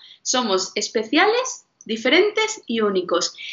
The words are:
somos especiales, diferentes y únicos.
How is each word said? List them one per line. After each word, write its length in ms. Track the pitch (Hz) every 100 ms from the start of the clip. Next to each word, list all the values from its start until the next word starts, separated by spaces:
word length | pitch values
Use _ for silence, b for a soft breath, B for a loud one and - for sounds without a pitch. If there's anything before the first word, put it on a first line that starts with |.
| B B
somos 520 | - 254 233 185 185 -
especiales, 880 | 208 226 214 302 403 466 508 - _ _ -
diferentes 760 | 220 254 320 415 427 427 - -
y 140 | 226
únicos. 520 | 208 190 175 175 180 B B